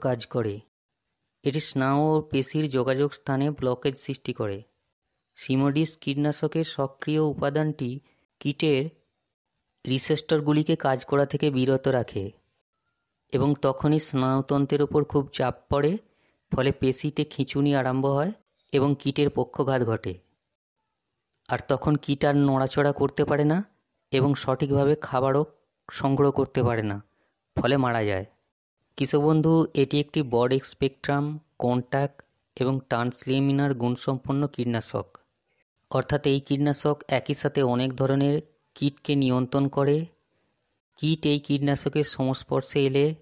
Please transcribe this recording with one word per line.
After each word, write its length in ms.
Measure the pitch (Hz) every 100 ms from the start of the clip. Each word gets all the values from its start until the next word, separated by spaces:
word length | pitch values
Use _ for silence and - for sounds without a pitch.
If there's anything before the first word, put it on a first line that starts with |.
| 135
কাজ 140 | 123 -
করে। 200 | 127 107 101 - _ _ _ _ _ _ _
এটি 160 | 143 147 -
স্নায়ু 340 | 135 131 139 156
ও 0 | 156 151
পেশির 340 | 135 131 156 151 131
যোগাযোগ 340 | 123 135 143 -
স্থানে 280 | - 135 143 143
ব্লকেজ 360 | 127 123 147 135
সৃষ্টি 300 | - 135 - 123
করে। 180 | 107 98 - _ _ _ _ _ _ -
সিমোডিস 520 | - 131 139 143 160 -
কীটনাশকের 640 | - 139 147 143 151 160 160 -
সক্রিয় 460 | 135 - - 151 151
উপাদানটি 580 | 135 143 147 156 147 123 135 - _ _ _
কীটের 420 | 147 143 156 135 156 - _ _ _ _ _ _ _ _
রিসেপ্টরগুলিকে 880 | - 131 - 151 - 156 147 151 151 165
কাজ 140 | 139 131 -
করা 140 | 143 139
থেকে 140 | 147 151 131
বিরত 280 | 131 131 139 131
রাখে 280 | 110 107 98 - _ _ _ _ _ _ _ _ _
এবং 160 | 135 139 143
তখনই 360 | 139 131 151 156 151
স্নায়ুতন্ত্রের 720 | 135 131 135 135 143 139 147 143
ওপর 140 | 151 143
খুব 120 | 147 139 -
চাপ 180 | 127 - _
পড়ে, 220 | 143 147 208 - _ _ _ _
ফলে 180 | - 131 135
পেশিতে 420 | 131 123 151 151 151
খিঁচুনি 380 | - 135 143 143 139
আরম্ভ 240 | 127 131 135 139
হয় 160 | 170 220 _ _ _
এবং 180 | 143 139 139
কীটের 280 | 139 135 143 -
পক্ষঘাত 440 | 123 - 135 131 117
ঘটে। 220 | 110 - 90 _ _ _ _ _ _ _ _ _ _ _ _ -
আর 120 | 123 -
তখন 220 | 135 - 147
কীট 180 | - 139 147
আর 80 | 143 143
নড়াচড়া 440 | 135 131 - 143 143
করতে 220 | 139 - 143
পারে 140 | 147 147
না 60 | 170 208 _ _ _ _
এবং 180 | 135 139 139
সঠিকভাবে 520 | - 131 143 139 139 151 -
খাবারও 360 | 127 135 139 156 - _ _ -
সংগ্রহ 420 | - 139 135 139 135
করতে 220 | 131 135 120
পারে 160 | 117 107
না, 60 | 101 - _ _ _ _ -
ফলে 200 | 123 139
মারা 180 | 123 117 104
যায়। 160 | 95 101 _ _ _ _ _ _ -
কৃষক 240 | 135 147 151
বন্ধু, 240 | 156 160 165 160 -
এটি 140 | 135 147
একটি 160 | 147 160 135
ব্রড 200 | 117 123 135 -
স্পেকট্রাম, 520 | - 135 - - 143 147 151 - -
কন্ট্যাক্ট 520 | 123 123 123 139 139 - _ _ _ -
এবং 180 | 127 135 -
ট্রান্সলেমিনার 840 | 120 120 - - 135 139 139 143
গুণসম্পন্ন 680 | 127 120 123 - 131 - 139 147
কীটনাশক, 520 | - 120 113 - 120 - - _ _ _ _ _ _ _
অর্থাৎ 320 | 135 127 147 147
এই 80 | 139 139
কীটনাশক 500 | 139 147 139 151 143 - 131
একই 160 | - 143
সাথে 180 | 147 143 127
অনেক 160 | 120 131 131
ধরনের 340 | 135 139 139 147 - _ _ -
কীটকে 360 | 143 143 - 143
নিয়ন্ত্রণ 420 | 131 127 127 139 139 143
করে। 200 | 139 151 170 _ _ _ _ _ _ _ _ -
কীট 240 | 151 160 151
এই 60 | 143 -
কীটনাশকের 600 | 143 143 139 143 151 147 -
সংস্পর্শে 640 | 131 131 - 135 - 147 135
এলে 180 | 135 147 156